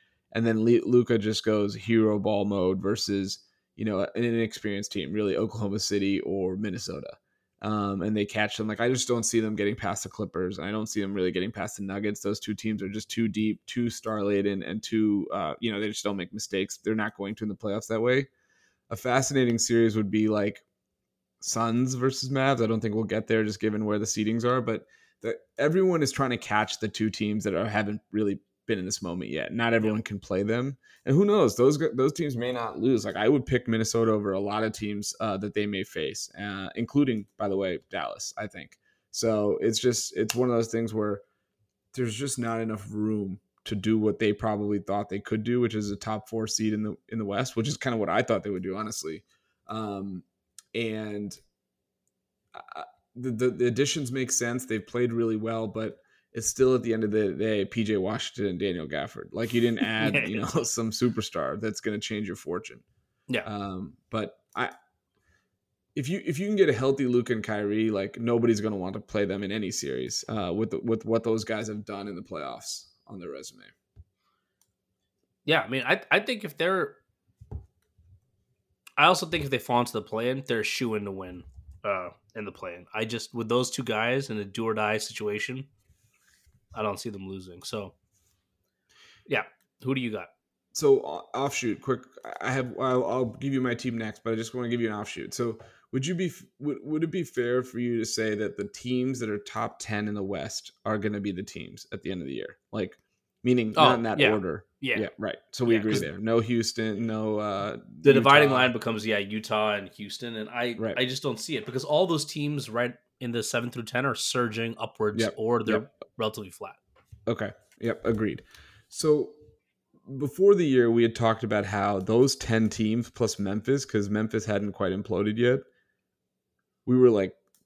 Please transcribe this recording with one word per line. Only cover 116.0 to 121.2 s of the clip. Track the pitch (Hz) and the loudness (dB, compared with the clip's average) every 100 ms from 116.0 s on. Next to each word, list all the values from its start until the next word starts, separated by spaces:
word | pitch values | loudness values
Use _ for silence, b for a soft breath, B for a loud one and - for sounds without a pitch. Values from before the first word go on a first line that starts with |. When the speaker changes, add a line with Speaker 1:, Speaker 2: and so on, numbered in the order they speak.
| - - | -16 -2
Speaker 2:
relatively | 110 113 95 | -2 -2 -12
flat. | - 95 - _ _ _ - - | -14 -16 -16 _ _ _ -10 -4
Speaker 1:
Okay. | 113 104 - _ - | -4 -4 -8 _ -6
Yep. | 113 - | -4 -2
Agreed. | - 110 107 - - B B B B | 0 2 0 -2 -12 B B B B
So | - 156 151 - - - _ _ _ _ _ - 131 | -2 4 4 2 -8 -20 _ _ _ _ _ -12 -4
before | 139 - 202 | -4 6 8
the | 196 156 | 8 8
year, | 131 117 | 6 8
we | 117 | 6
had | 117 | 4
talked | 113 | 4